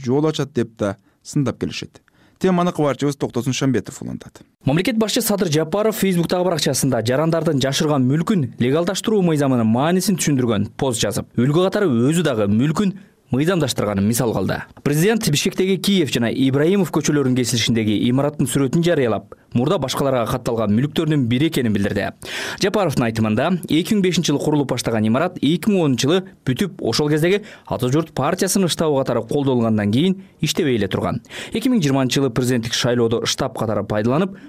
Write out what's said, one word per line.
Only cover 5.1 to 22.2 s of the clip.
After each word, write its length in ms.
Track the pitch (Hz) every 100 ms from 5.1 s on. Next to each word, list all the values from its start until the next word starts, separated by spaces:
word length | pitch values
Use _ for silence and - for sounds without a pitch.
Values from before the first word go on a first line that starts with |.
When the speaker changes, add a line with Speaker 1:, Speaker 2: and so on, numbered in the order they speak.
| 254
Speaker 2:
Садыр 300 | 220 202 190
Жапаров 440 | 151 156 196 220 214
Фейсбуктагы 480 | 190 175 160 180
баракчасында 580 | 180 160 156 131 139 123
жарандардын 560 | 110 131 160 165 156 143
жашырган 480 | 131 135 156 147 127
мүлкүн 460 | 151 - 208 120 -
легалдаштыруу 600 | 120 147 175 190 - 214 180
мыйзамынын 400 | 151 143 127 110
маанисин 480 | 117 151 185 185 180
түшүндүргөн 540 | - 139 120 104 104 -
пост 240 | 135 113
жазып, 240 | 107 95 - -
үлгү 320 | 127 151 190
катары 240 | 208 196
өзү 320 | 117 127 165
дагы 240 | 151 113 101
мүлкүн 480 | 107 147 156 202 - - _ -
мыйзамдаштырганын 720 | 123 156 190 139 - 104 101
мисал 300 | 101 113 123
кылды. 220 | 98 95 - - -
Президент 460 | 135 147 190 226 196
Бишкектеги 460 | 147 196 - 190 190
Киев 340 | 190 196 139
жана 220 | 127 117
Ибраимов 580 | - 135 135 156 202 165
көчөлөрүнүн 460 | 160 147 147 131 127
кесилишиндеги 580 | 117 120 107 113 107 101 120
имараттын 400 | 127 143 151 143
сүрөтүн 320 | 143 135 160
жарыялап, 540 | 170 160 120 98 - - _
мурда 240 | 120 123 185
башкаларга 460 | 131 - 139 127 110
катталган 480 | 127 123 113 104
мүлктөрдүн 540 | 107 143 - 156 151 120
бири 160 | 123 160
экенин 240 | 151 120
билдирди. 360 | 101 101 101 95 -